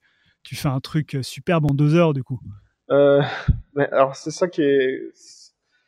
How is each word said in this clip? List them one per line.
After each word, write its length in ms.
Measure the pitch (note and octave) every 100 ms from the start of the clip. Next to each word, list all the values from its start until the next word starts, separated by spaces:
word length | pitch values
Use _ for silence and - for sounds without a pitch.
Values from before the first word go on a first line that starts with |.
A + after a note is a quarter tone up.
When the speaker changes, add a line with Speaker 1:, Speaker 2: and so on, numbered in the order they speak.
| _ _ _ _
Speaker 1:
tu 120 | - A#2+
fais 120 | D#3
un 120 | C3
truc, 360 | - D#3 - C#3
euh, 80 |
superbe 420 | B2 - - E3 D3+
en 40 |
deux 220 | C#3 D3 E3
heures, 180 | E3
du 100 | C3+
coup. 160 | B2 C3 - G2+ _ _ -
Speaker 2:
Euh, 300 | C#3 C#3+ C#3+ C3+ - - - - C#3+
mais 100 | C#3
alors, 240 | B2+ C3+ C3+
c'est 160 | D#3
ça 160 | - F3+
qui 140 | F3+
est, 380 | C#3+ C#3 C3 C3 A2 _ - - - _ _ _